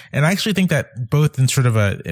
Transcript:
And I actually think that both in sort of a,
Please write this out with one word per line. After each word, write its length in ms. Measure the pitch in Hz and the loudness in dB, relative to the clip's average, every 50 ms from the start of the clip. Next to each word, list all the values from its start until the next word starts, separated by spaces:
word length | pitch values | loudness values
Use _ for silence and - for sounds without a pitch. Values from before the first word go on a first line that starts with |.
| - - | -14 -6
And 140 | - 127 147 | -2 0 0
I 60 | 160 | 0
actually 220 | 202 - - 220 190 | 0 0 -2 -2 0
think 160 | 190 190 175 | 0 0 0
that 380 | 165 135 - - - 113 123 - | 0 -2 -2 -4 -8 -12 -6 -2
both 300 | - 147 151 143 - - | 0 2 2 2 2 0
in 80 | 131 | 0
sort 200 | 123 - 139 123 | 0 2 2 0
of 100 | 123 110 | 2 2
a, 240 | 110 104 98 92 - - - | 2 0 0 -2 -4 -6 -6